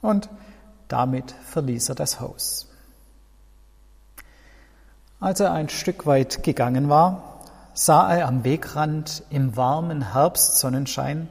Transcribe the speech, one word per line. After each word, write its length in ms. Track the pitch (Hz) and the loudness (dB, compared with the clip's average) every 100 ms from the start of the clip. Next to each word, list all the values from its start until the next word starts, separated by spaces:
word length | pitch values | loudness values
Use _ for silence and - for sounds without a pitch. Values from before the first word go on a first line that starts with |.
Und 300 | 220 208 - - - - - - - | 2 0 -2 -18 -20 -20 -20 -20 -6
damit 440 | 123 127 131 127 | -2 0 -2 -6
verließ 580 | - - - 135 120 - | -16 -8 -4 -4 -4 -4
er 60 | 135 | -4
das 220 | - - | -6 -6
Haus. 500 | - - - - - - - - - - _ _ - - - _ - - _ - - _ - - - _ - - - _ | -10 -8 -8 -8 -12 -20 -20 -20 -20 -20 _ _ -20 -20 -20 _ -20 -20 _ -20 -20 _ -20 -20 -20 _ -20 -20 -20 _
Als 220 | 190 180 | -4 0
er 120 | 196 | 0
ein 160 | 165 156 | 0 -4
Stück 380 | - - 185 - | -4 -6 -4 2
weit 380 | 135 135 - | 4 2 -2
gegangen 440 | - 139 123 127 143 | -2 0 0 2 4
war, 540 | 147 175 185 - - - - - | 6 4 2 -12 -20 -20 -20 -18
sah 360 | - - 156 180 170 | -4 4 6 6 2
er 100 | 147 | 2
am 180 | 127 | 0
Wegrand 800 | 120 156 - 147 156 156 156 - - | 0 -2 -2 -2 -2 -2 -6 -12 -6
im 260 | 143 135 | -2 0
warmen 580 | 110 127 151 170 151 117 | 2 0 0 -2 -4 -2
Herbstsonnenschein 1160 | 123 160 - - 151 131 131 139 - 135 151 165 | 2 2 2 0 2 0 -2 -4 -4 -4 -4 -8